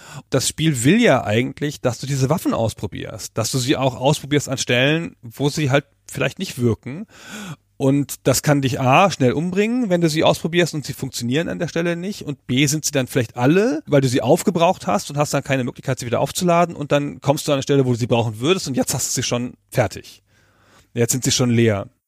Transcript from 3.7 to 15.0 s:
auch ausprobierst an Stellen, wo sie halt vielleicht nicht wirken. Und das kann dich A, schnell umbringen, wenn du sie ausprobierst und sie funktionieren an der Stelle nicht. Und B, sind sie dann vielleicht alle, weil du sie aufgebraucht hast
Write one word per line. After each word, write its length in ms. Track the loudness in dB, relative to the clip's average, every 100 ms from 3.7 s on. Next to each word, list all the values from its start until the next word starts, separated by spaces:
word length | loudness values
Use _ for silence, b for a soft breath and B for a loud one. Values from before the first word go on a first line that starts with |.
| 0
auch 180 | 0
ausprobierst 540 | 0 0 0 0 -2 -2
an 80 | -6
Stellen, 580 | 0 2 2 0 -4 -12
wo 280 | -12 -4 -2
sie 200 | 0 2
halt 160 | 0 0 _ -12
vielleicht 300 | -4 -4 -4
nicht 180 | -10 -2
wirken. 480 | 0 0 -6 -12 -14 B B -16 -14 B _
Und 520 | -2 2 2 0 -4 -2
das 160 | 0
kann 180 | 2 2
dich 180 | 2 0
A, 300 | 4 4 4
schnell 220 | 4 2
umbringen, 560 | 2 -2 0 0 0 0
wenn 100 | 2
du 80 | 2
sie 160 | 2
ausprobierst 500 | 2 2 0 0 0
und 120 | -2
sie 80 | -8
funktionieren 560 | -8 -10 -6 -2 -2 -2
an 100 | -4
der 80 | -4
Stelle 280 | -4 -4
nicht. 280 | -4 -8 -10
Und 220 | -10 -10 -2
B, 180 | 2 2
sind 180 | 0
sie 60 | -2
dann 160 | -2 -2
vielleicht 280 | -2 -2
alle, 460 | 0 4 4 4 0 2
weil 120 | 2
du 80 | 4
sie 140 | 2
aufgebraucht 640 | 2 2 2 2 2 2 -2
hast 220 | -2